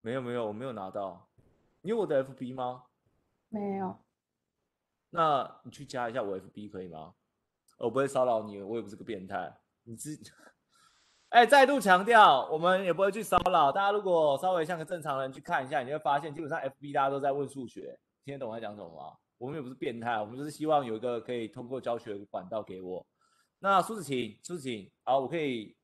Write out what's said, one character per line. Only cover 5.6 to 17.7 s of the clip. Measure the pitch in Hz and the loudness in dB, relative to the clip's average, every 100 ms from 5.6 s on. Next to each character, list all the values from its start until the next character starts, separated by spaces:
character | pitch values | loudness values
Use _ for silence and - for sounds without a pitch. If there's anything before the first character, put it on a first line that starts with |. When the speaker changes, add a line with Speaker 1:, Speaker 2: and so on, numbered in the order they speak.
Speaker 1:
你 | - | -20
去 | - | -18
加 | 143 131 120 | -12 -6 -4
一 | |
下 | 120 | -4
我 | 104 95 | -4 -6
F | 95 | -10
B | - 104 | -18 -14
可 | 98 | -12
以 | 92 | -12
吗？ | 80 78 _ _ _ _ _ _ _ | -14 -16 _ _ _ _ _ _ _
我 | 120 | -2
不 | 123 | 0
会 | 139 | 0
骚 | 139 | 2
扰 | 127 113 | 2 2
你， | 107 101 | -2 -10
我 | 98 117 | -8 -8
也 | |
不 | 101 | -8
是 | |
个 | 98 | -14
变 | 95 104 92 | -12 -10 -8
态。 | 98 85 - _ _ | -8 -8 -12 _ _
你 | - 113 | -20 -14
自-， | 147 151 107 _ - _ _ _ | -12 -14 -16 _ -20 _ _ _
<laughs> | _ _ _ _ _ | _ _ _ _ _
哎， | 233 | 6
再 | 233 285 262 | 10 10 8
度 | 285 | 6
强 | 196 180 | 6 6
调， | 202 233 196 139 - | 8 10 10 10 4
我 | 156 | 0
们 | 170 185 | 2 2
也 | 190 | 2
不 | 160 | 2
会 | 196 | 2
去 | 196 | 0
骚 | 202 180 180 | 0 2 4
扰。 | 180 143 | 4 4
大 | 160 | 4
家 | 196 | 2
如 | 208 | 0
果 | 190 175 151 135 | 2 2 4 2
稍 | 185 | 0
微 | 185 | 0
像 | 156 175 | -2 -6
个 | |
正 | 156 175 | -6 -8
常 | 151 135 | -4 -4
人 | 135 | -4
去 | 135 | -8
看 | - 170 131 | -4 -4 -2
一 | |
下， | 147 | -4
你 | 123 | -4
会 | 151 | -4
发 | 156 143 | 0 0
现， | 156 | -2
基 | 147 | -10
本 | 156 | -8
上 | 160 | -6
F | 135 - | -6 -10
B | 143 | -6
大 | 143 | 0
家 | 139 | 0
都 | 139 | 0
在 | 139 | -2
问 | 139 135 | -2 -4
数 | 139 | -8
学， | 120 | -14